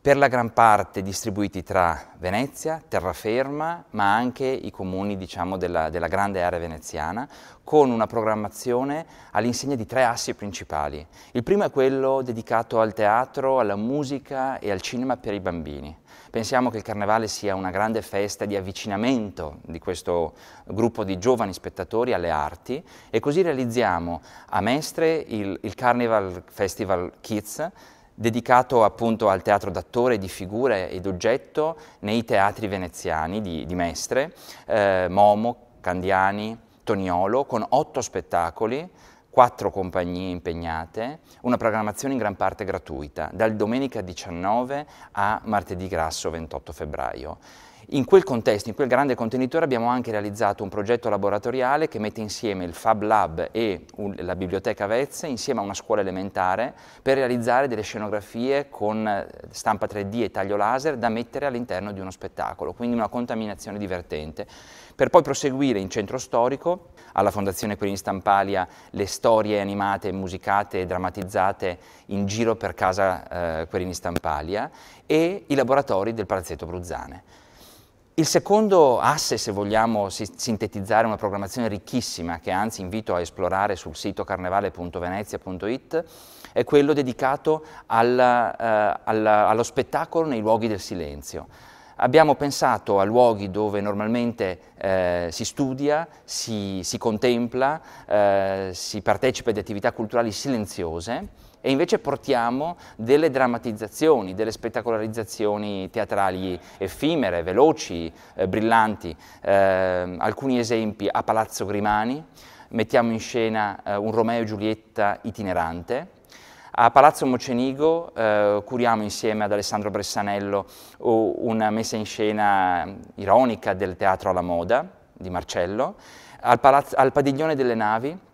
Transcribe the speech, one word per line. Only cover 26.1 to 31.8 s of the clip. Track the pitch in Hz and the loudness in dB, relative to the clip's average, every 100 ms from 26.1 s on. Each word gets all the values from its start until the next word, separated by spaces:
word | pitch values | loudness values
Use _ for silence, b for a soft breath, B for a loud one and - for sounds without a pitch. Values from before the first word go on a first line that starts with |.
| 110 95 90 - | 2 0 -8 -14
Festival | - 98 - 98 92 90 - | -2 -2 -2 -2 0 -2 -10
Kids, | - 107 - - 160 B B B B | -6 -6 -6 -8 -8 B B B B
dedicato | - 110 117 117 123 127 123 | -4 -2 -2 4 4 6 4
appunto | 107 - 117 110 110 | 4 4 0 2 2
al | 95 | 2
teatro | 90 101 98 | 4 2 2
d'attore, | 92 - 120 123 113 | -6 -4 0 2 2
di | 95 | -2
figure | - 92 107 131 101 90 | -10 -8 -2 0 0 -2
ed | 95 92 | -6 -6
oggetto | 90 110 131 - - 151 165 | -2 0 0 -2 -2 -2 -4